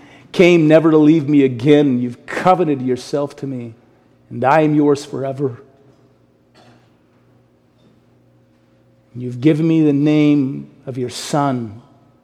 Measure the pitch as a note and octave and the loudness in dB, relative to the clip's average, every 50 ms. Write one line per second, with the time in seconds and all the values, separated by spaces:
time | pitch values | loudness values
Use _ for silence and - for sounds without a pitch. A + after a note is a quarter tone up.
0 | - - - - - _ - - F3+ F3 F3 E3+ D#3 D3+ D#3 D#3+ D3+ E3 D#3 D#3 | -20 -20 -20 -20 -20 _ 0 4 4 4 4 4 4 4 4 4 4 4 4 4
1 | D3+ D3+ E3 D#3+ C#3 C3+ D3+ C#3+ C3+ C3 B2 A2+ A#2+ D3+ D3 D3 D3+ C#3+ B2+ B2 | 4 4 4 2 0 0 2 2 2 2 0 0 2 2 4 4 4 2 0 -2
2 | B2 B2 A#2+ - _ - - - - F3+ F#3 E3+ F3+ D3+ D3 C3 B2+ B2+ B2+ B2 | -4 -6 -8 -12 _ -12 -8 -2 0 0 2 2 0 -2 -4 -4 -4 -4 -6 -6
3 | - - - C#3+ C#3+ C#3 - - - C#3 C3+ B2 A#2+ A#2 A2+ _ _ _ _ _ | -6 -8 -6 -6 -6 -8 -10 -12 -12 -10 -10 -12 -12 -16 -18 _ _ _ _ _
4 | _ _ _ _ _ - B2 A#2+ B2 B2+ D3 D#3+ D#3 D3+ D3+ D3+ D3 D3 C#3+ C#3+ | _ _ _ _ _ -16 -8 -4 0 2 2 2 2 2 2 2 2 2 0 0
5 | - - - B2 C3+ C3+ C3+ C3 D3 C3 A#2+ - - _ _ _ _ _ _ _ | -4 -8 -10 -10 -8 -8 -6 -6 -6 -6 -8 -10 -20 _ _ _ _ _ _ _
6 | _ _ _ _ _ _ _ _ _ _ _ _ _ _ _ _ _ _ _ _ | _ _ _ _ _ _ _ _ _ _ _ _ _ _ _ _ _ _ _ _
7 | _ _ _ _ _ _ _ _ _ _ _ _ _ _ _ _ _ _ _ _ | _ _ _ _ _ _ _ _ _ _ _ _ _ _ _ _ _ _ _ _
8 | _ _ _ _ _ _ _ _ _ _ _ _ _ _ _ _ _ _ _ _ | _ _ _ _ _ _ _ _ _ _ _ _ _ _ _ _ _ _ _ _
9 | _ _ - A#2+ B2 B2 B2 B2 B2 D#3 D#3+ D3 E3 E3 D#3+ D#3+ D#3 D3+ C#3+ C#3 | _ _ -16 -12 -12 -12 -6 -2 0 0 0 0 0 0 0 0 0 0 0 0
10 | D3 D3+ D3+ D3+ D3+ D3 D3 D3 C3 C3 C#3+ C#3+ C#3+ - _ _ _ C#3 B2+ C3 | 0 0 2 2 2 2 2 0 -2 -4 -6 -10 -14 -18 _ _ _ -14 -10 -10
11 | B2 A#2 - - - - - D3 C#3+ C#3+ C3 B2 A#2 G#2+ G2+ A#2 - _ _ _ | -10 -10 -10 -12 -10 -6 -4 -2 -2 -2 -4 -6 -8 -12 -14 -18 -20 _ _ _
12 | _ _ _ _ | _ _ _ _